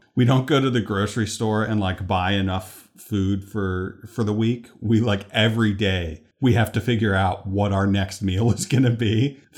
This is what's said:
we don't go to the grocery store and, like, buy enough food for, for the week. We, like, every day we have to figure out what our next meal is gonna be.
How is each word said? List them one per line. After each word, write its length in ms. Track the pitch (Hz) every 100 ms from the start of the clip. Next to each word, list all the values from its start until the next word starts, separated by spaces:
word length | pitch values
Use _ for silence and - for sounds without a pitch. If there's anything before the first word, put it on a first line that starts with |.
| _
we 100 | -
don't 220 | 123 131 127
go 140 | 143
to 100 | 135
the 100 | 120
grocery 460 | 101 98 104 117 107
store 380 | - 113 107
and, 160 | 110 107
like, 260 | 95 92 92
buy 260 | 92 90
enough 560 | 101 95 92 - - - -
food 480 | - 104 95 101
for, 640 | 98 107 95 92 95 - -
for 100 | -
the 80 | 107
week. 360 | 107 113 120 - -
We, 200 | 107 113
like, 260 | 117 101 -
every 400 | 113 110 113 110
day 480 | 95 98 92 82 78 _ -
we 140 | 131
have 180 | 117 107
to 80 | 107
figure 340 | - 113 107
out 320 | 95 92 - 98
what 260 | 98 101
our 140 | 98 98
next 360 | 98 95 -
meal 280 | 95 92 117
is 120 | 101
gonna 260 | - 131 127
be. 440 | 117 110 110 139 - _